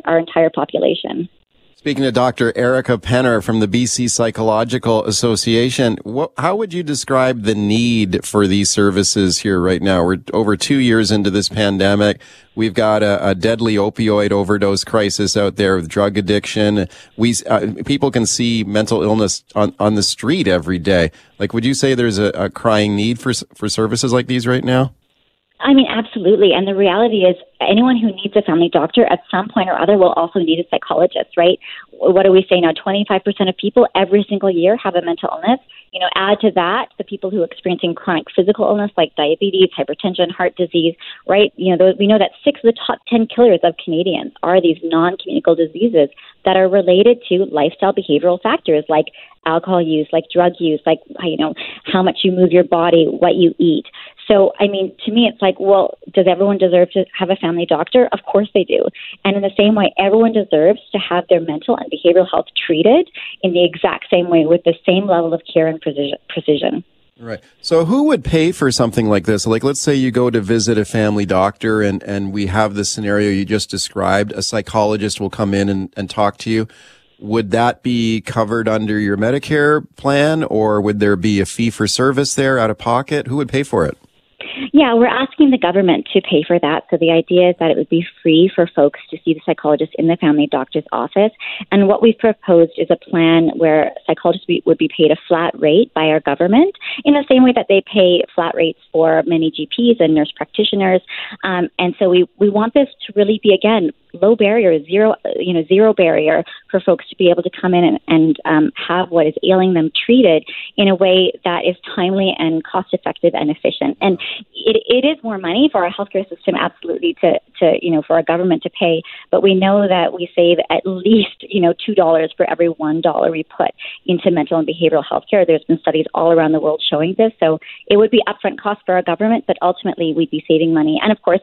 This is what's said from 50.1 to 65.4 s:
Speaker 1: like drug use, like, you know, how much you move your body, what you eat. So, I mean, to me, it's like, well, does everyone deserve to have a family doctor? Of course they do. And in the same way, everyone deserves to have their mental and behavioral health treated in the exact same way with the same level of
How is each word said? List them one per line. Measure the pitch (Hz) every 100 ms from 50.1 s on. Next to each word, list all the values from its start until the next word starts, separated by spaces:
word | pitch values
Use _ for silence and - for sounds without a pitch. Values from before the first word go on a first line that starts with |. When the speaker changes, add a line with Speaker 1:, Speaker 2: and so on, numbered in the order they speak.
Speaker 1:
like | 160 160
drug | 180 175 175
use, | 170 151 -
like, | 160 _ -
you | 180 156
know, | 156 - - - -
how | 190
much | 185 -
you | 190
move | 180 180
your | 175 180
body, | 170 170 165 156
what | - 175 -
you | 170 -
eat. | 170 151 - - - - -
So, | 208 196 -
I | 202
mean, | 196 190 - -
to |
me, | 220 226
it's | -
like, | 190 185
well, | 196 196 - - -
does | - 180
everyone | 175 196 196
deserve | 185 175 180
to | 196 180 -
have | 180
a | 190
family | 165 170 170
doctor? | 151 165 254 240
Of | - -
course | 196 214
they | 202 -
do. | - - - - -
And | 196 202
in |
the | 196 196
same | 208
way, | 214 196 -
everyone | 196 220 226
deserves | 226 190 156 165 208 -
to | 202
have | - 175 170
their | 175
mental | 165 151 - -
and | -
behavioral | 156 175 175 185
health | - - - -
treated | 160 208 294 359 - - -
in | 190
the | 175
exact | 175 175 185 - -
same | 180 175
way | 170 156
with | 170 170
the | 165 -
same | 180 202
level | 170 165
of | 165